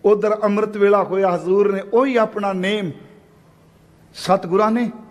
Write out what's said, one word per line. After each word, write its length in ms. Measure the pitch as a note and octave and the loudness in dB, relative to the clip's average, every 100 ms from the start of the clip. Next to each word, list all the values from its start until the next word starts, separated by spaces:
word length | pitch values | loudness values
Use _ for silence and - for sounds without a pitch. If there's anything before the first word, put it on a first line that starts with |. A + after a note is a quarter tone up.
ਉਧਰ 340 | G3+ G#3 G#3 G#3+ | 4 2 2 0
ਅੰਮ੍ਰਿਤ 340 | G#3+ G3+ G#3 G#3 | 0 0 -2 0
ਵੇਲਾ 260 | G3+ G3+ | 2 2
ਹੋਇਆ, 320 | D#3+ F#3+ F#3+ | 2 0 0
ਹਜ਼ੂਰ 400 | F3 E3 G3 G3+ | 0 0 2 2
ਨੇ 80 | G3 - | 0 0
ਉਹੀ 240 | A3+ C4+ A#3+ | 0 2 0
ਆਪਣਾ 360 | A3 G#3 G3+ | 0 -2 -4
ਨੇਮ 380 | F#3 F#3 G#3+ F#3 C3+ - - _ _ _ _ _ _ _ _ _ | -4 -4 -4 -6 -10 -20 -20 _ _ _ _ _ _ _ _ _
ਸਤਿਗੁਰਾਂ 560 | - - F#3+ E3+ F#3+ G#3+ | -12 -2 -2 0 0 0
ਨੇ। 200 | A3+ A#3 - - | 0 -4 -8 -20